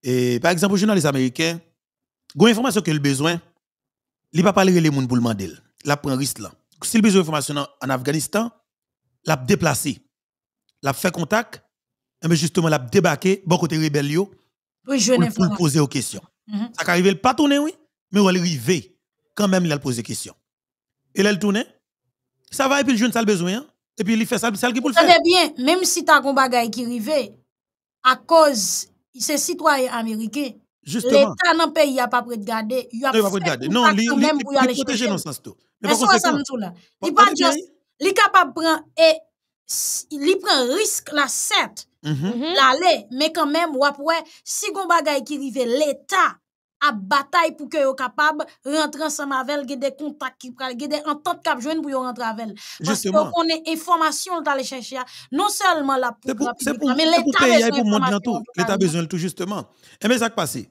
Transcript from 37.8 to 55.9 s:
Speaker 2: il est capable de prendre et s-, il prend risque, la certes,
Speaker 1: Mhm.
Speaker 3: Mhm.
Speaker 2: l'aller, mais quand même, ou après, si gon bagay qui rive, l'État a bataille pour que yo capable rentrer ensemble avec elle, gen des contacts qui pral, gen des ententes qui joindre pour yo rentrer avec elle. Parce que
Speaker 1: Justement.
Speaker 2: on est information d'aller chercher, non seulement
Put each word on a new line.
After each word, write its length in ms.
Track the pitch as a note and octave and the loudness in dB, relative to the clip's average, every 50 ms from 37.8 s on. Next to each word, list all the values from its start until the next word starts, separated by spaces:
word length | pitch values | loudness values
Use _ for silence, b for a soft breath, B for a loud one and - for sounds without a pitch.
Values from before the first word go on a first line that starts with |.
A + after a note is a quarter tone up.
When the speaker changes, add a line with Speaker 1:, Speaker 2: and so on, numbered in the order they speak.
| _ _ _ _ | _ _ _ _
Speaker 2:
il 80 | C#4+ | -2
est 60 | F#4+ G4 | 0 2
capable 360 | G#4 G#4 G4 G4+ F#4+ F4 C4+ | 2 2 4 4 2 2 2
de 120 | A#3 D#4+ | -2 -2
prendre 220 | D#4+ E4 D#4+ D4+ D4+ _ _ | 0 0 0 -2 -4 _ _
et 160 | - E4 D#4+ D#4+ D#4+ - _ _ _ _ _ _ _ _ - | 4 4 4 4 2 -4 _ _ _ _ _ _ _ _ -10
s-, 380 | - - - - - - - _ | -8 -6 -4 -4 -6 -6 -8 _
il 280 | D#4 C#4+ C#4 D#4+ G4 G4 | -8 -2 0 0 0 0
prend 340 | - G#4+ F4 C#4 B3+ A#3+ C4+ | 0 0 0 2 2 0 0
risque, 360 | G4 G#4+ G#4 - - - - | 0 0 -2 -4 -6 -8 -6
la 160 | D4+ D4 C#4+ | -4 -2 -2
certes, 600 | C4+ - - - - G#4+ F#4+ C#4+ G3+ - - - _ _ _ - | -2 -2 -6 -4 -2 -2 -2 -2 -2 -8 -18 -20 _ _ _ -6
Speaker 1:
Mhm. 100 | D3+ D3+ | -6 -4
Speaker 3:
Mhm. 280 | C3 D3+ F#3+ A#3+ A#3 C4+ D#4+ F4+ | -4 -4 -4 -4 -4 -4 -2 0
Speaker 2:
l'aller, 500 | - C4+ C4 C4 D4+ F4+ F4+ D#4 A#3 - _ | 2 4 4 4 4 2 2 2 0 -4 _
mais 200 | B3 B3+ D4+ D#4+ | -4 -2 -2 -2
quand 140 | D#4+ F4 D#4 | 0 0 -2
même, 300 | C#4+ D4 D#4+ E4+ E4 C#4+ | 0 0 0 -2 -2 0
ou 100 | B3+ C#4+ | 0 0
après, 380 | C#4+ C#4+ C#4 C#4+ D#4+ E4 E4 D#4+ B B B B | 0 0 -2 -2 -2 -2 -2 -4 B B B B
si 280 | - - - F#4 G#4 | -10 -8 -6 -6 -6
gon 160 | D#4 G4 F#4+ | -6 -6 -2
bagay 360 | E4+ F4 E4+ D4+ D4+ D4 C4+ A3+ | 0 0 2 2 0 -2 -2 -4
qui 140 | - D4+ | -6 -8
rive, 200 | C4+ C#4 C4+ G#3 | -8 -8 -6 -4
l'État 800 | C#4 B3 A#3 A#3 C#4+ D#4 D4 C4+ C4+ _ - G4 F#4+ E4+ C4+ F3 _ _ _ _ _ _ _ _ _ D4 | -4 -2 -2 0 0 0 -2 -2 -6 _ -4 0 0 0 0 -2 _ _ _ _ _ _ _ _ _ -2
a 80 | D4 A#3+ | -2 -2
bataille 640 | G#3 G3 F#3 D4 C#4 C#4 _ - F4 E4+ D#4+ - | -2 -4 -2 -2 -2 -2 _ 0 0 0 0 -4
pour 140 | - D4 A3+ | -8 -14 -6
que 80 | - D#4 | -4 -2
yo 140 | C#4 C4+ C4 | 0 0 -2
capable 500 | C4+ C4 B3 _ - D4 D4+ D#4 D4+ D4+ B B B _ | -4 -8 -8 _ 0 0 0 0 -2 -8 B B B _
rentrer 380 | C4 D4 D#4+ D4+ D4 D4+ C#4 D#4+ | -4 -2 -2 -2 -2 -4 -6 -6
ensemble 300 | D4+ - - C#4+ C#4 C#4 | -6 -6 -6 -6 -4 -4
avec 220 | C4 C4 A#3 D4 | -4 -4 -4 -6
elle, 140 | D4 C#4 A#3+ | -6 -6 -8
gen 100 | C#4 B3 | -8 -6
des 160 | C4+ C#4 C4+ | -6 -6 -6
contacts 460 | C#4 D4+ D4 D4 - C#4 B3+ _ _ | -6 -12 -12 -10 -10 -12 -12 _ _
qui 100 | - B3+ | -20 -20
pral, 220 | A#3+ - C4+ B3+ B3 A#3 | -14 -12 -10 -10 -8 -8
gen 100 | C#4+ D4 | -6 -6
des 120 | D4 D4 D4 | -6 -6 -4
ententes 380 | D#4 D4 D4 _ F#4 E4+ - _ | -6 -8 -4 _ -6 -6 -4 _
qui 180 | - D#4 B3 | -4 -4 -2
joindre 220 | A3+ D4 D#4+ D#4+ C#4+ | -4 -6 -6 -4 -6
pour 80 | C#4+ | -4
yo 80 | C4+ C4 | -6 -6
rentrer 240 | B3+ B3+ A#3 B3 A3+ | -6 -6 -8 -6 -6
avec 240 | A3+ A3 G#3+ A#3 | -6 -6 -6 -10
elle. 80 | G#3+ F#3+ | -12 -12
Parce 460 | - - - - - E3 D#3+ G#3+ - | -14 -18 -18 -14 -8 -4 -2 -2 -2
que 80 | - G3 | -2 2
Speaker 1:
Justement. 220 | F#3 D#4 D#4 - - | 2 2 2 2 0
Speaker 2:
on 80 | E4+ E4 | -2 0
est 180 | E4 D#4+ D#4+ D#4+ D#4+ | 0 -2 -2 -4 -6
information 720 | E4 D#4+ - F4+ F4 E4 D#4+ D#4 D4+ - - F#4+ F4+ E4 | -6 -6 0 0 0 2 2 0 -2 -4 -8 -6 -6 -6
d'aller 220 | C#4 D4+ C#4 C4+ C4 | -2 -2 -4 -4 -4
chercher, 340 | - C4+ B3+ A3+ - C4 B3+ B3+ B B B B B | -8 -10 -12 -12 -12 -10 -10 -10 B B B B B
non 160 | B3 C#4+ G4 G#4 | -4 -2 -2 -2
seulement 460 | G4+ - G#4 F#4 E4+ D#4 C#4+ C4+ | -2 0 2 2 2 2 0 0